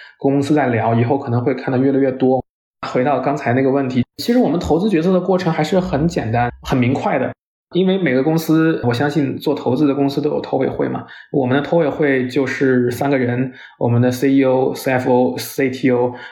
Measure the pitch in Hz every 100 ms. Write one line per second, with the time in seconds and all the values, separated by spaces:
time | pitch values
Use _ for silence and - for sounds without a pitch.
0 | - _ 139 139 139 156 131 113 110 117
1 | 120 139 - 120 120 127 - 127 135 135
2 | 135 127 131 131 - _ _ _ - 131
3 | 131 131 135 147 127 123 135 139 131 123
4 | 123 - - 240 190 165 - 170 214 160
5 | 170 185 180 185 170 165 151 185 180 131
6 | 165 160 113 120 120 - - 135 120 139
7 | 208 151 123 - _ _ _ 170 185 190
8 | 170 127 139 160 - 160 160 160 120 117
9 | 147 160 135 - - 139 - 131 147 139
10 | 139 143 147 - - 131 131 - 135 127
11 | - - - 143 123 135 143 170 147 -
12 | 147 131 123 143 127 - 135 127 123 120
13 | 143 139 120 120 131 - - - 120 117
14 | 123 123 139 135 131 131 131 - 135 127
15 | 131 123 127 120 - - 135 127 135 123
16 | 123 123 -